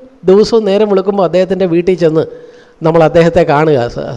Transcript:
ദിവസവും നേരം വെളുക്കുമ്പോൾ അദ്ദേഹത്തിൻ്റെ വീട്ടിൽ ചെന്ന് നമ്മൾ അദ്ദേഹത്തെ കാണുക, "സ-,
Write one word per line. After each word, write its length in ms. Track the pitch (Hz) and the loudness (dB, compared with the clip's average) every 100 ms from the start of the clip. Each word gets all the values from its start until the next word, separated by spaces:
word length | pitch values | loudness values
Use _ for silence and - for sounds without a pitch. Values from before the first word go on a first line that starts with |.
| - _ | -20 _
ദിവസവും 400 | 180 196 208 226 208 | 2 2 4 0 0
നേരം 220 | 196 214 | 0 0
വെളുക്കുമ്പോൾ 340 | 196 190 202 | 0 -2 -2
അദ്ദേഹത്തിൻ്റെ 420 | 170 175 185 185 190 | 0 0 -2 -2 -2
വീട്ടിൽ 300 | 165 175 180 | 0 -2 0
ചെന്ന് 280 | 165 156 156 - - - _ _ | 0 0 -4 -10 -20 -20 _ _
നമ്മൾ 180 | 160 165 | -2 2
അദ്ദേഹത്തെ 400 | 156 170 165 170 | 2 2 2 2
കാണുക, 360 | 160 143 160 139 120 | 0 0 0 0 -2
"സ-, 260 | - 143 | -8 -10